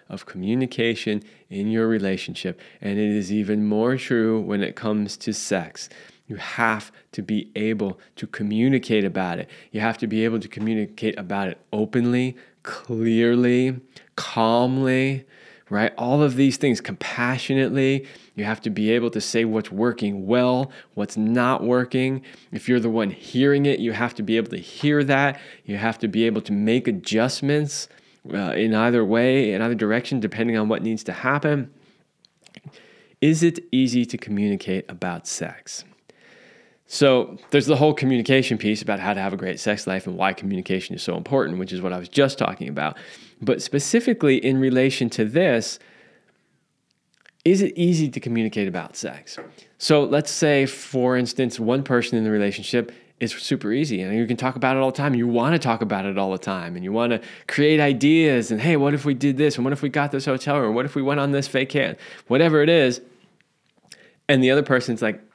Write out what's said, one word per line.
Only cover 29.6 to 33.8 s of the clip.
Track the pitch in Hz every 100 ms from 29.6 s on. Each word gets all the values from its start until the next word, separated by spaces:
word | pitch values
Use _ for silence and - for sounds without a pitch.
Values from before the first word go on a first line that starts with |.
either | 113 117
direction, | 107 113 - 131
depending | 104 110 117 113
on | 107
what | 110
needs | 110 110 -
to |
happen. | 90 127 143 151 147 - - _ _ _ _ _ _ _ - - - - _ _ -
Is | 151 160
it | 170 170 -
easy | 127